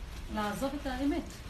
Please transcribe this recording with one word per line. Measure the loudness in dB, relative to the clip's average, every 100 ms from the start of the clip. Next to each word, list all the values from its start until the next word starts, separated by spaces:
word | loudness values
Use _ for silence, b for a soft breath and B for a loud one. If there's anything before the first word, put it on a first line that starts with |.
| -8 -6 -2
לעזוב | 0 0 2 0 0
את | -2
האמת | 2 4 4 0 -6 -8